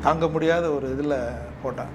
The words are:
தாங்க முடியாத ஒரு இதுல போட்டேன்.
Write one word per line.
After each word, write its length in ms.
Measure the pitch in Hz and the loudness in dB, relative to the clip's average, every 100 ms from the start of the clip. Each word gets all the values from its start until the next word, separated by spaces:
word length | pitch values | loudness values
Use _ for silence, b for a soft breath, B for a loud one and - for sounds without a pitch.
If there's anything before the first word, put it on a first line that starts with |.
தாங்க 240 | - 160 165 | 4 4 2
முடியாத 420 | 156 160 170 170 | 2 2 2 2
ஒரு 280 | 143 131 135 | 0 -2 -2
இதுல 240 | 147 139 120 120 123 - | 0 0 -2 -6 -10 -8
போட்டேன். 220 | 135 127 135 | -6 -6 -8